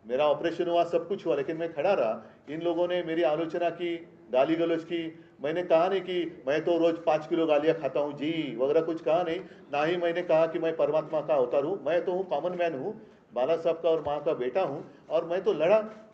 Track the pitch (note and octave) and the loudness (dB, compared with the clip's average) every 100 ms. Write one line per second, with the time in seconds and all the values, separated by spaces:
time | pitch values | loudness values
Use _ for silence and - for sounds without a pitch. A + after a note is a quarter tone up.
0 | G#2+ B2+ D3+ C3 E3 E3 E3+ E3+ E3+ E3+ | -4 0 2 2 -2 -2 0 2 2 0
1 | E3 G3+ E3+ C#3+ C#3 D#3+ E3 D#3 E3+ F3+ | -2 -6 -2 -2 -2 -4 -6 -2 0 2
2 | A2+ A2+ - - - D#3 E3+ E3 F3 F3+ | 0 -2 -10 -20 -12 -4 -2 0 0 -2
3 | D#3+ D#3+ E3 D#3 D#3+ F3+ E3+ E3+ F3 E3+ | -2 0 2 2 -2 -2 -2 -2 -6 -6
4 | - - - B2 D3 E3 E3+ E3 D#3+ E3+ | -10 -20 -2 2 2 2 2 0 -2 -6
5 | E3 - - - C#3 E3+ F3 D#3+ F3+ G3 | -6 -12 -20 -8 -4 -4 4 4 4 0
6 | F3 F3+ E3 - C3+ D#3 D#3 E3+ E3+ E3 | -2 -4 -4 -6 -2 0 2 4 4 2
7 | - D#3 D#3 E3+ D#3+ D3 D#3 D#3 C3+ D3+ | 2 0 0 0 4 4 4 0 -2 -2
8 | D3 C#3+ D3+ E3 C#3+ A#2 C3+ D#3 D#3+ D#3+ | -2 -4 -4 -4 -4 -2 2 2 2 -4
9 | D#3+ E3 F3 E3+ - - - C#3+ D#3 F3+ | 0 0 0 -4 -8 -20 -6 -2 0 0
10 | E3+ E3+ F3 D#3+ E3 E3 D#3+ D#3+ C#3+ D#3 | 0 -2 2 4 4 0 -2 0 0 0
11 | D3+ D#3 D3 D3 B2 C#3+ D3 G3 C3+ E3+ | 0 -4 0 2 4 2 0 -4 0 0
12 | F3 F3+ F#3 D3 E3+ F3+ E3+ C#3 E3+ G#3 | 0 -2 -2 -2 -2 -2 -2 -2 -8 -10
13 | - - _ A#2+ C3+ E3 E3 D#3+ E3+ D#3+ | -18 -20 _ -2 0 2 0 0 2 0
14 | D3 D3 D#3+ A#2+ B2 F3+ E3+ D3 - - | 0 -2 -2 0 -2 0 -2 -4 -12 -20
15 | - D#3 E3 F3+ F#3 D3+ D#3+ G#3+ G#3+ - | -2 -2 0 -2 0 2 4 4 2 -14
16 | - | -20